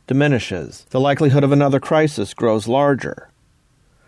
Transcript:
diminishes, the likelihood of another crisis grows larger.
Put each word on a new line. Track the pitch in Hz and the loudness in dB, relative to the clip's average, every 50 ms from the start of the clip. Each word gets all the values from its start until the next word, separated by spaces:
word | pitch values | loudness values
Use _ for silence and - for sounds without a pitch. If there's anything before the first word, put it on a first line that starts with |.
| _ | _
diminishes, | - 127 139 147 147 135 107 - - 98 85 67 52 - - - _ | -4 -2 0 2 2 0 -2 -4 -6 -8 -10 -10 -12 -16 -20 -12 _
the | - 131 | -2 -2
likelihood | 139 143 143 - 156 139 135 147 139 | 0 0 0 2 2 2 2 2 2
of | 135 | 2
another | 143 143 143 139 139 131 | 2 2 2 2 0 -2
crisis | - - 160 156 156 147 - 110 101 - - | -2 0 0 2 2 0 -2 -6 -8 -8 -6
grows | - 120 113 110 110 107 | -2 0 0 0 0 -2
larger. | 117 127 139 143 143 139 - - - - - - _ _ _ _ _ _ _ _ _ _ _ _ _ _ _ _ | -2 0 0 2 2 0 -2 -4 -10 -12 -14 -18 _ _ _ _ _ _ _ _ _ _ _ _ _ _ _ _